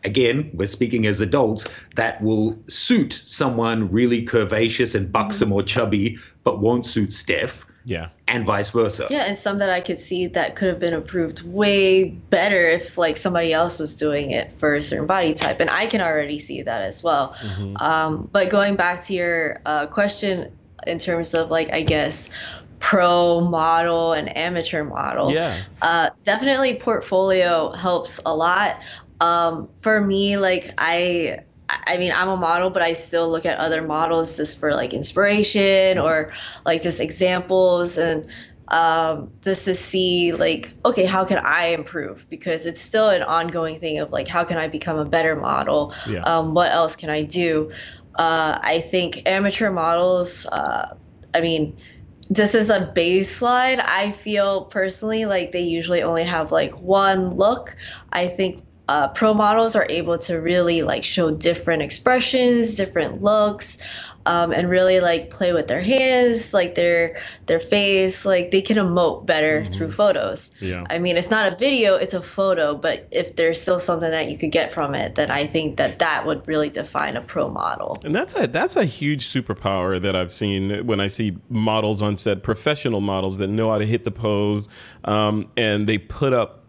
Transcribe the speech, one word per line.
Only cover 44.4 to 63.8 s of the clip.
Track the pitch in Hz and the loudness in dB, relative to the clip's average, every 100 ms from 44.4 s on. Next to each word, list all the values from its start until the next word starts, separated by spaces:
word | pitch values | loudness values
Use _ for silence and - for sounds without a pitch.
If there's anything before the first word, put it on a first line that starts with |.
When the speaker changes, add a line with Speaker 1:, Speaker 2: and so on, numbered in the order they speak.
Speaker 2:
can | 170 165 | 0 -2
I | 160 | -2
become | 160 - 156 | -4 -4 -4
a | 147 | 0
better | 165 160 156 | 2 2 0
model? | 135 135 - 147 147 - - | 0 -2 0 0 0 -8 -8
Speaker 3:
Yeah. | 98 | -4
Speaker 2:
Um, | 92 165 160 | 0 0 2
what | 160 170 | 2 2
else | 165 160 156 | 2 0 -2
can | 160 | -6
I | 151 | -4
do? | 151 175 175 156 156 - - - - - | -2 -2 0 0 -2 -8 -16 -18 -20 -2
Uh, | 165 160 156 - | 0 2 0 0
I | - 160 | 0 -2
think | 165 185 175 - - | 0 -2 -2 -2 -2
amateur | 190 202 190 220 | 0 0 0 -2
models, | 185 160 170 180 180 180 - - | 0 0 2 2 2 0 -6 -6
uh, | - 71 60 - - - - - | -4 -4 -4 -6 -10 -20 -20 -2
I | - | 0
mean, | 170 160 151 - - - - - - | 0 0 -2 -6 -20 -20 -20 -20 -4
just | 196 208 233 | 2 4 4
as | 214 | 4
a | 208 180 - | 2 2 0
baseline, | 170 185 196 - 240 247 254 254 - | 2 2 0 -2 2 2 2 0 0
I | 185 208 | 0 -2
feel | 202 - 208 196 196 190 | -6 -4 0 2 0 -4
personally | 208 190 185 214 220 220 | -4 -4 -4 -4 -2 0
like | 190 175 | -2 -2
they | 180 | -4
usually | 175 165 170 175 | -2 -2 0 0
only | 160 165 | 2 0
have, | 170 175 156 | 0 -2 0
like, | 160 - - | 0 0 -4
one | 180 196 196 190 185 175 | 2 4 4 4 0 2
look. | 202 247 - - - - - | 2 2 -6 -16 -16 -16 -6
I | 175 180 | -2 -2
think, | 180 190 185 - - - | 0 -2 -4 -16 -20 -2
uh, | 147 139 | 0 0
pro | - 220 | 2 2
models | 214 208 214 226 220 | 4 4 4 2 2
are | - | 0
able | 165 165 170 | -2 -2 -4
to | 170 170 | -2 -4
really, | 160 180 175 170 | 0 2 2 2
like, | 151 120 | 0 -2
show | - - 165 | -2 0 0
different | 156 165 165 - 160 | 0 0 0 0 -2
expressions, | 147 - - 254 240 262 247 240 226 208 | -2 0 2 2 2 2 4 4 2 -2
different | 190 180 156 - | -2 -2 -2 0
looks, | 202 214 208 202 - - | 2 4 2 -2 -12 -16